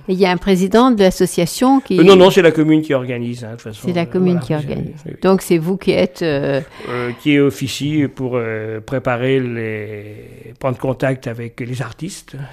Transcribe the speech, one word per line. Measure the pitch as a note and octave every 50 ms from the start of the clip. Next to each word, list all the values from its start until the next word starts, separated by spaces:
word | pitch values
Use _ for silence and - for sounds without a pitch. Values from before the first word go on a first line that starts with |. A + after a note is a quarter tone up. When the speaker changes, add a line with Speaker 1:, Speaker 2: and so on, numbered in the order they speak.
| -
Speaker 1:
Et | - F#3+
il | F3+
y | G3
a | F3+
un | F3+
président | F3 - G3+ F#3+ F3 F#3+ F#3 G#3 A3+ B3 C4
de | A#3+ G3+ F#3+
l'association | F#3 - - F#3+ E3+ - - F3 D#3 - - B3 C4 C#4 C4+
qui | - - F#3+ F3+
Speaker 2:
Euh, | E3+
non, | G3 G3
non, | F#3 F3+ F#3+
c'est | - G3 E3+
la | E3
commune | D#3 D#3+ D3+ D#3 D#3 D#3
qui | D#3 D3+ C#3+
organise, | B2+ B2+ B2 B2 A#2+ A#2 A#2+ A#2+ A#2+ B2
hein, |
de | G#2+ A#2
toute | A#2+ -
façon, | A2+ G#2+ - -
Speaker 1:
C'est | F3 F3
la | F3 E3+
Speaker 2:
euh, |
Speaker 1:
commune | E3 - F#3 F#3 F3+ F3 E3+
Speaker 2:
voilà, | -
Speaker 1:
qui | - D#3+
Speaker 2:
oui, | D3+
Speaker 1:
organise. | D3 C#3+ - - - - - - -
Speaker 2:
oui, | - -
oui. | -
Speaker 1:
Donc | - F#3+ G3 F#3
c'est | - - F3+
vous | E3 D#3 F3+ G3
qui | F#3 - F#3+
êtes, | F3 - F3+ F3+ - -
euh, | F3 D#3+ C#3+ C#3 C#3+ C#3 C#3 C3 C3 - - - -
Speaker 2:
Euh, | - B2 B2 B2 B2 A#2+ A#2+
qui | - D3 C#3+ C#3+
officie | C#3+ C#3 - - C#3 A#2+ - - C3+ D3 D#3 D3+ C#3+
pour, | B2+ - - C3 A#2+ B2+
euh, | B2 A2+ A2+ A2 A2 G#2+ A2 A2 A2
préparer | A2 - C#3 B2+ - C3 B2 A#2 B2+ C3 C3+ C3
les, | B2+ A#2+ A#2 A#2 A2+ A2 A2 G#2+ G#2 G#2+ G#2+ G#2 G#2 G#2 G#2 A2+ - A#2+ - - - - A#2+ -
prendre | - C3+ B2
contact | - - C3+ B2 - C#3+ C3 C3+ B2+ -
avec | A#2+ A2+ A#2+ A#2 A2+ - -
les | B2 A#2 B2+ A#2
artistes. | B2 A#2 G#2+ - D#3 G3 - - - - - C3+ C#3+ -